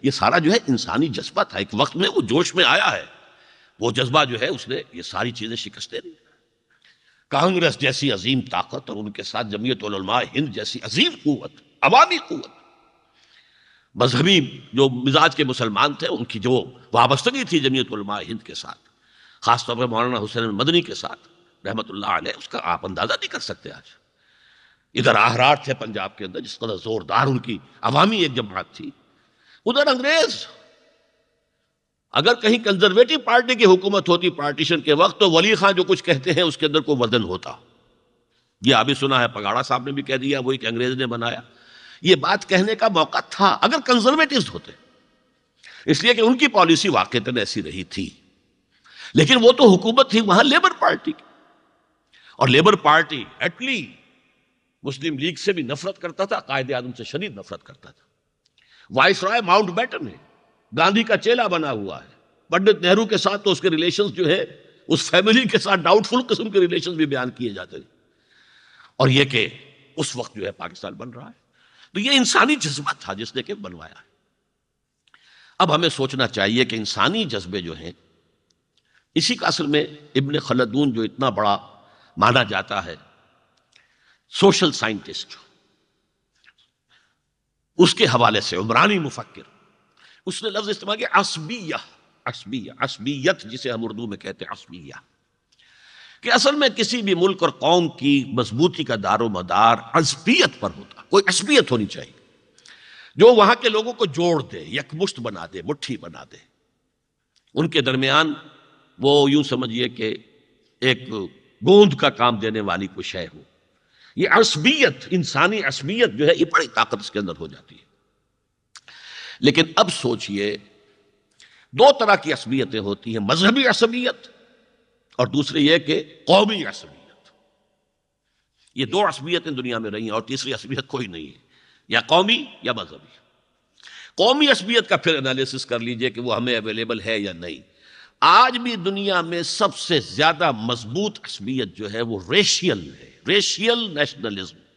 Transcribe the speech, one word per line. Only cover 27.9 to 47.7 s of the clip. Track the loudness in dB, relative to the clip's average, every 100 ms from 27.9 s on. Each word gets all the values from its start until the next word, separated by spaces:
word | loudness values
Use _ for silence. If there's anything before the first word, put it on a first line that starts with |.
| 4 4 2
एक | -2
जमात | -2 -6 -8 -12
थी, | -16 -18 _ _ _ _ _ _ _ -2
उधर | 2 2
अंग्रेज। | 2 2 2 0 -4 -14 -20 _ _ _ _ _ _ _ _ _ _ _ _ _ _ _
अगर | 0 0
कहीं | 2 2 2
कंजर्वेटिव | 0 2 4 6 4 2
पार्टी | 2 2 2 4
की |
हुकूमत | 6 6 4 -2 2
होती | 0 0
पार्टीशन | -2 -6 -4 -2 -2
के | 2
वक्त, | 4 2 4
तो | 4
वली | 4 2 2
खां | 2
जो | 2
कुछ | 0 0
कहते | 2 0 0
हैं, | 0
उसके | 0 0 0
अंदर | 0
कोई | 0 0
वजन | 2 0
होता। | -2 -6 -10 -16 _ _ _ _ _ _ _ _ _ _
ये | 2
अभी | 4 2 0
सुना | 0 2
है, | 0
पगाड़ा | -2 -4 -2
साहब | -2 -4 -4
ने |
भी | -8
कह | -4 -4
दिया, | -2 -2
वो | -2
एक | -4 -4
अंग्रेज | -4 -4 -2
ने | -4
बनाया। | -4 -6 -6 -14 _ -20 -20 -20 -4
ये | 2 4
बात | 2 -2
कहने | 0 0 2 0
का | 2
मौका | 2 0 -2
था | -8 0 0
अगर | 2 0 0
कंजर्वेटिव्स | 2 2 4 2 2 0 -2
होते, | -8 -16 -20 _ _ _ _ _ _ _ _ -20 -10 -2
इसलिए | 2 2
कि | 4
उनकी | 4 4 2
पॉलिसी | 4 4 4 4
वाकईतन | 0 0 -2 -2 -4
ऐसी | -4 -6
रही | -8